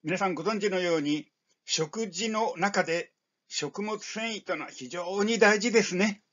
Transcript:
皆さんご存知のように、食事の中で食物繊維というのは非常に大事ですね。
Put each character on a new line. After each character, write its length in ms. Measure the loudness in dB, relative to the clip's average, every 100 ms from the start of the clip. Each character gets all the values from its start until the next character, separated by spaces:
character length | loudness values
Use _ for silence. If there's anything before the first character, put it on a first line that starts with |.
皆 160 | -4 -2
さ 80 | 0
ん 80 |
ご 80 | 0
存 180 | -2 0
知 100 | 0
の 100 | 2
よ 160 | 2 2
う 40 |
に、 280 | 2 -2 -4 _ _ _
食 440 | -4 -2 -2 -4 -6
事 220 | -4 -2
の 220 | 0 -2 0
中 260 | 0 2
で 300 | 0 -2 -4 _ _ _ _
食 360 | -6 -6 -6
物 160 | -6 -6
繊 340 | -8 -8 -6
維 100 | -6
と 120 | -6
い 20 | -6
う 20 |
の 60 |
は 60 | -6
非 160 | -12 -10
常 340 | -8 -4 0
に 160 | 2 6
大 220 | 6 6
事 100 | 4
で 140 | 4
す 100 | 4
ね。 280 | 2 0 0 _